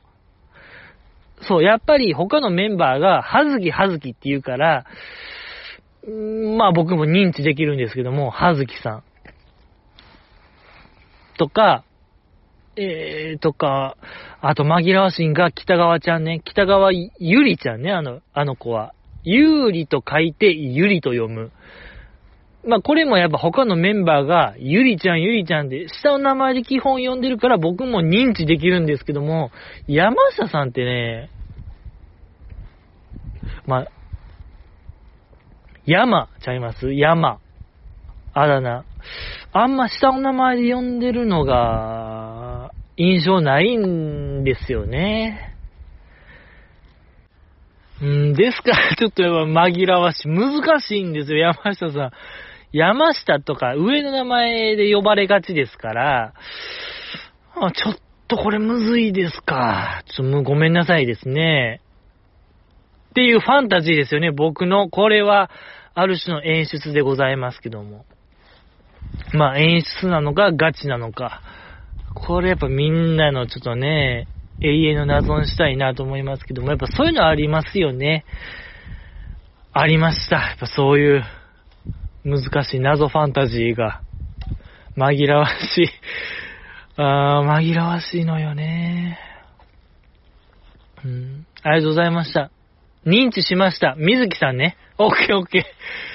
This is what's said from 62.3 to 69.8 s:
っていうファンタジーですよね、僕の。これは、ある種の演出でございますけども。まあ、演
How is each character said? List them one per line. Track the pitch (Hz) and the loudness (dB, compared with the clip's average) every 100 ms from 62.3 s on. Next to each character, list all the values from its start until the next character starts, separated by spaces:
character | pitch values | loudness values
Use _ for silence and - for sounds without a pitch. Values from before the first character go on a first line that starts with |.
| _ _ _ _ _ _ _ _ | _ _ _ _ _ _ _ _
っ | |
て | - | 0
い | 247 | 4
う | 226 | 4
フ | - | 4
ァ | 277 | 4
ン | 233 | 4
タ | 180 | 2
ジ | 160 | 2
ー | |
で | 151 135 | 0 2
す | |
よ | 147 | 0
ね、 | 165 | 0
僕 | 143 160 147 180 | 0 -2 0 0
の。 | 196 185 | 2 0
こ | - 214 | 2 2
れ | 214 | 4
は、 | 202 202 185 - - - - | 4 4 2 -6 -20 -20 -10
あ | 170 190 | -2 0
る | 175 | 0
種 | - | -4
の | 151 | -4
演 | 160 160 151 | -2 -2 -2
出 | 151 156 | -6 -2
で | 147 | 0
ご | 135 | 0
ざ | 135 135 | 2 0
い | 135 | 0
ま | 123 | -6
す | - | -8
け | 117 | -12
ど | 110 | -14
も。 | 104 104 - _ _ _ _ _ _ _ _ _ - - - | -14 -20 -20 _ _ _ _ _ _ _ _ _ -14 -14 -4
ま | 151 143 | 0 2
あ、 | 139 | 2
演 | 160 170 | 2 2